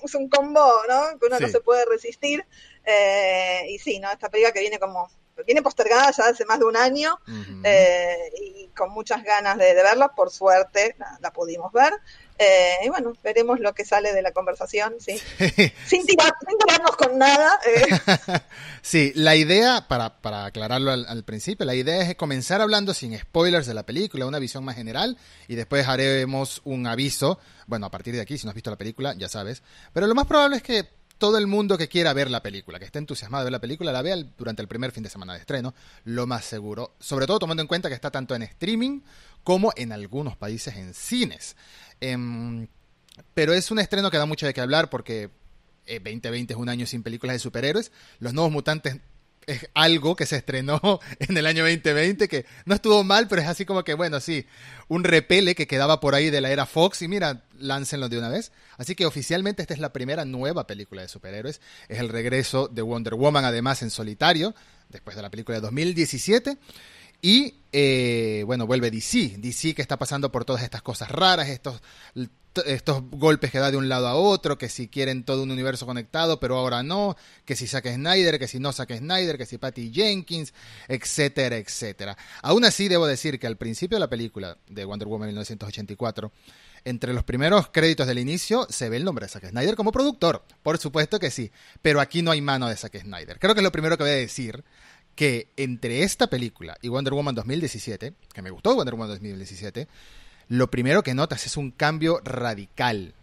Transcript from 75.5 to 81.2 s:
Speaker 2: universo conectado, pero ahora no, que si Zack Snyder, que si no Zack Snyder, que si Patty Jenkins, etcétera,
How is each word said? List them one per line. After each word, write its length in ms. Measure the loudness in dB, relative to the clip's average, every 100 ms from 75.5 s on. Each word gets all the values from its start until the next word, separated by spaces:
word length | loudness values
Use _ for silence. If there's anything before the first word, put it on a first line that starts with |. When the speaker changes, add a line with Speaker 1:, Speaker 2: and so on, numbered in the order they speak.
Speaker 2:
universo 360 | -6 -4 -6 -8
conectado, 520 | -10 -8 -2 0 0
pero 200 | -2 -2
ahora 240 | -2 -2
no, 340 | -4 -2 -2 -4 -12 _ -10
que 100 | -8
si 100 | -4
Zack 240 | -6 -4
Snyder, 480 | -4 0 2 4 2
que 80 | -4
si 140 | -6
no 100 | -6
Zack 280 | -6 -8 -10
Snyder, 400 | -4 -2 -2 -4
que 80 | -8
si 100 | -10
Patty 340 | -10 -10 -8
Jenkins, 580 | -2 0 -2 -6 -10 -10 _ -20 -18 -8
etcétera, 680 | -8 -4 -2